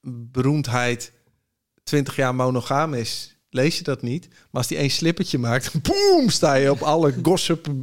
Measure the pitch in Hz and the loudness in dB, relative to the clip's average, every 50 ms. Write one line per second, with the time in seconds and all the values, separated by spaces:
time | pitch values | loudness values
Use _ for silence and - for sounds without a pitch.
0 | - 131 123 117 117 120 127 131 127 135 151 151 139 117 117 123 123 120 123 120 | -16 -14 -14 -14 -14 -6 -2 0 2 2 2 0 0 0 0 0 0 0 -2 -4
1 | - - _ _ _ _ _ _ _ _ _ _ _ _ _ _ _ - 147 143 | -6 -12 _ _ _ _ _ _ _ _ _ _ _ _ _ _ _ -2 -2 -2
2 | 135 - - - 135 127 127 127 127 127 127 123 117 - 139 139 160 160 143 120 | -2 -2 -2 -2 0 0 0 0 0 0 0 -2 -2 -2 -2 -2 0 -2 -2 -4
3 | 113 - - - - - _ _ _ _ - 123 131 160 - - 180 151 135 - | -6 -6 -8 -10 -12 -14 _ _ _ _ -2 0 0 0 0 -2 -4 -4 -6 -4
4 | - 120 127 175 - - _ _ _ _ - 127 120 - 160 156 143 135 - - | -4 -4 -6 -6 -8 -12 _ _ _ _ -4 -4 -4 -2 -2 -2 -2 0 0 0
5 | 156 160 170 - 185 - - 135 120 117 120 131 - - - 151 - - 392 392 | 0 0 0 0 -2 -2 -2 -2 0 0 0 0 -2 -2 -6 -4 -2 0 0 4
6 | 403 403 370 330 262 202 - - - 151 139 135 139 139 139 - - 151 151 165 | 4 6 6 6 4 2 2 2 2 4 4 4 4 2 2 2 0 0 2 2
7 | 165 143 127 123 - 165 190 170 - - 170 160 - 147 143 131 | 2 2 2 2 2 2 2 2 2 0 -2 -2 -4 -4 -6 -6